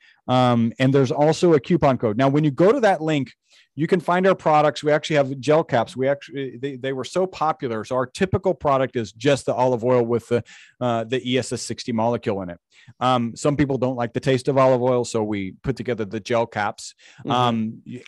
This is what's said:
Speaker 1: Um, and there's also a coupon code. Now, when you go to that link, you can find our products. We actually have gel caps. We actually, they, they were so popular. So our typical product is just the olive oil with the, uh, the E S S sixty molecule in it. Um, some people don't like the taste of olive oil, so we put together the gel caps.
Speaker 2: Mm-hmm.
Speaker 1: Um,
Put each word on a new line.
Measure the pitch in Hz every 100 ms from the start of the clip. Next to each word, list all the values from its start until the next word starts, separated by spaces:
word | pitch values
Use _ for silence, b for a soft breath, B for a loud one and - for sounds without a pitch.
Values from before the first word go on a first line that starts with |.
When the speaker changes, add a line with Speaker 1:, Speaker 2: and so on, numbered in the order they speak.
| b b -
Speaker 1:
Um, | 127 123 120 113 -
and | 127
there's | 139 131
also | 139 151 156 180
a | 151
coupon | - 170 143 127
code. | 113 107
Now, | 139
when | 147
you | 151
go | 131 185
to | 269
that | 208 160
link, | 160 151 127 _ b b b 135
you | 160
can | 185
find | - 175 190
our |
products. | 185 160 151 151 -
We | 147
actually | 151 - 147
have | 131 139
gel | 123 156
caps. | 160 120 110 123
We | 131
actually, | 143 - 139 131 123
they, | 139 131
they | 131
were | 131
so | 120 180 185
popular. | - 156 156 131 110
So | 107
our | 127 127
typical | - 190 196 185
product | 160 147 135 131 123
is | 104
just | 113 139 139 -
the |
olive | 110 131 120
oil | 123 123
with | 117 117 -
the, | 117 B B B B
uh, | 123 117
the | 113 127 123
E | 127
S | -
S | 117
sixty | - 110 -
molecule | 113 113 117 117 98
in | 90
it. | 87 _ b b -
Um, | 123 127 117 -
some | 151 143
people | 139 131
don't | 127
like | 123 120
the | 127
taste | 135 131 -
of | 135
olive | 131 127
oil, | 127 123
so | 117 113
we | 107 101 95 -
put | 139 120
together | 113 110
the | 101 110
gel | - 117 117
caps. | 110 104 - - _ b b
Speaker 2:
Mm-hmm. | -
Speaker 1:
Um, | 123 120 113 110 - - 123